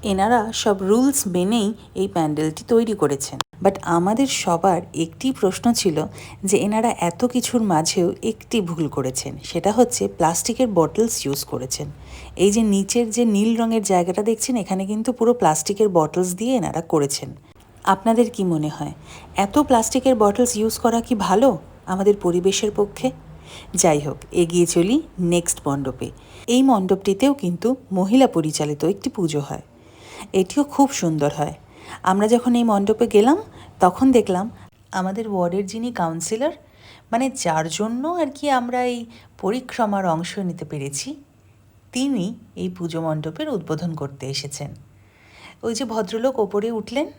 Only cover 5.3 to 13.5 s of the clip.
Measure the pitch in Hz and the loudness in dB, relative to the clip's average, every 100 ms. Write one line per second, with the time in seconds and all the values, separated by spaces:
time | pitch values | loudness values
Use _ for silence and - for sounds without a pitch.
5.3 | 262 190 185 240 - 190 151 156 - - | 0 0 0 0 2 0 0 -4 -8 -18
6.3 | - 196 208 185 214 226 - 175 170 247 | -10 0 0 2 0 0 0 -2 0 -2
7.3 | 247 240 247 214 160 160 - 175 - - | 0 -2 -2 2 2 2 0 0 0 -6
8.3 | 220 - 240 175 165 151 - 139 135 135 | -8 -4 -2 -2 -2 -4 -2 -4 -6 -8
9.3 | 143 - 175 180 220 240 - 196 - 160 | -10 -8 -2 0 4 4 4 -4 0 0
10.3 | 170 - 226 254 185 156 180 226 - 139 | 0 -4 -2 0 2 2 2 0 0 -4
11.3 | 139 - - 127 - 147 143 - - - | -6 -6 -8 -8 -8 -10 -12 -18 -18 -18
12.3 | - 190 208 220 196 196 233 233 214 240 | 2 2 4 2 2 2 0 0 2 2
13.3 | 202 214 | 4 2